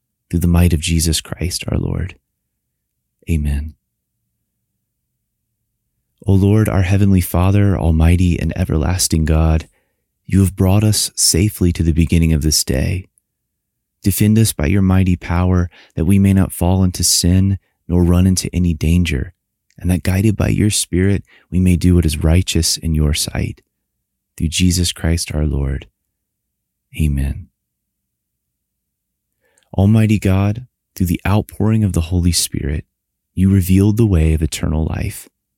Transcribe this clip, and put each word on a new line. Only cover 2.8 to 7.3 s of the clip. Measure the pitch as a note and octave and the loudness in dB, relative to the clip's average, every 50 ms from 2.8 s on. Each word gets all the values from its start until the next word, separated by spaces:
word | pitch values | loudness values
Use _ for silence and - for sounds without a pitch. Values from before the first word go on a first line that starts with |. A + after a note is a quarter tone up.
| _ _ _ _ _ _ _ _ - - | _ _ _ _ _ _ _ _ -6 -4
Amen. | E2+ D2+ D2 C#2+ C#2+ C#2+ D2+ D#2 - _ _ _ _ _ _ _ _ _ _ _ _ _ _ _ _ _ _ _ _ _ _ _ _ _ _ _ _ _ _ _ _ _ _ _ _ _ _ _ _ _ _ _ _ _ _ _ _ _ - | -2 -2 0 -2 -2 -4 -6 -8 -14 _ _ _ _ _ _ _ _ _ _ _ _ _ _ _ _ _ _ _ _ _ _ _ _ _ _ _ _ _ _ _ _ _ _ _ _ _ _ _ _ _ _ _ _ _ _ _ _ _ 0
O | G2 G2 | 2 2
Lord, | F#2+ G2 G2 G#2 A2 G#2+ | 4 4 4 4 2 2
our | - A1 G2 | 2 0 0
heavenly | F#2 F2 G2+ G2 G2+ G2 G2 F#2 | 0 2 2 2 4 4 2 2
Father, | F2 - | 0 0